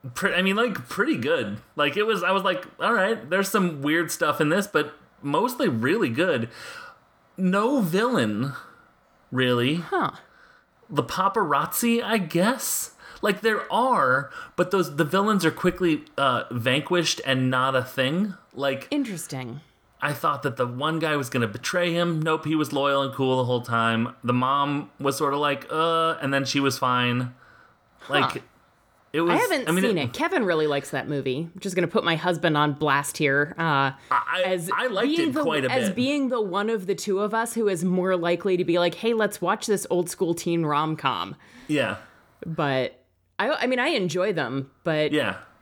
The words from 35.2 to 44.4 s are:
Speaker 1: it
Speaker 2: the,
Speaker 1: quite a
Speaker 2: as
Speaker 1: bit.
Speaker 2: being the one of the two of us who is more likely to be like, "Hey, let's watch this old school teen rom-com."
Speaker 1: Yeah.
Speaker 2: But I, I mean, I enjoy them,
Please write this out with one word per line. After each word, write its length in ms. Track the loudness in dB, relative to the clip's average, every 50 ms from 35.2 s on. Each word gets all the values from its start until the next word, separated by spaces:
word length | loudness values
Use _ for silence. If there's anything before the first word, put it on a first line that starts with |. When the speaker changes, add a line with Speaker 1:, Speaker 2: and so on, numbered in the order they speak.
| 2 2
Speaker 1:
it 40 | 2
Speaker 2:
the, 80 | 2 2
Speaker 1:
quite 200 | 2 2 2 2
a 80 | 2
Speaker 2:
as 160 | 2 4 2
Speaker 1:
bit. 80 | 2 2
Speaker 2:
being 320 | 2 2 2 4 2 2
the 140 | 2 2 0
one 280 | 0 0 0 0 2 2
of 160 | 0 0 0
the 80 | -2 -2
two 240 | -2 0 0 0 2
of 140 | 2 2 2
us 200 | 0 0 0 0
who 160 | 2 2 2
is 160 | 2 2 2
more 320 | 2 2 2 4 2 2
likely 400 | 2 2 2 0 2 2 0 2
to 80 | 2 2
be 140 | 2 4 4
like, 160 | 4 2 0
"Hey, 180 | 0 0 0 2
let's 260 | 2 2 0 0 -2
watch 280 | -2 -2 -2 -2 0
this 200 | 0 0 0 0 0
old 200 | 0 0 0 -2
school 240 | -2 -2 0 0 0
teen 320 | -2 -2 -2 0 0 2
rom-com." 720 | 2 2 0 0 0 -2 0 0 -2 0 0 -4 -8 -10 _ -18 -20 -20 -20 -6 -2
Speaker 1:
Yeah. 260 | 0 0 0 -2 -4 -6 -10 -20 -20 -20 _ _ _ _ -10
Speaker 2:
But 540 | -8 -4 -2 0 0 0 0 -2 -2 -6 -14 _ _ _ _ _ _ _ -4
I, 120 | -2 -2
I 160 | 0 -2 0
mean, 120 | -2 0 0
I 80 | 0 0
enjoy 440 | 0 0 -2 -2 -2 -2 -2 0 0
them, 360 | -2